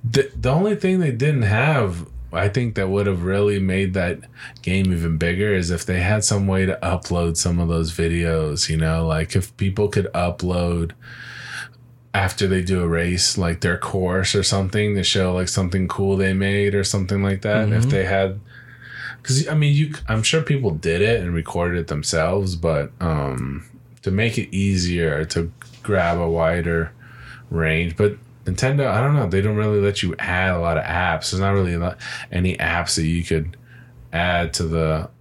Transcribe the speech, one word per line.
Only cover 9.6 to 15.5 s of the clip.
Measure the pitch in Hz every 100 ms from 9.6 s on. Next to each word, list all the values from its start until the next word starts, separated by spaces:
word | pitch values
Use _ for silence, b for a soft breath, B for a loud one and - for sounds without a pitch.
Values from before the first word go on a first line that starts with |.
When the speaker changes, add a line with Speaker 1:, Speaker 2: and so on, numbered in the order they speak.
| 98 98 104
Speaker 1:
could | 104 92
upload | - 87 85 90 87 87 85 82 - B B B B B B B - - - -
after | 98 95 - 98
they | 95
do | 90 92
a | 87
race, | 82 85 90 - -
like, | 85 85
their | 87 85
course | - 98 90 92 95 104
or |
something | 92 98 95 104 104 101
to |
show, | 90 101 92
like, | 90
something | 90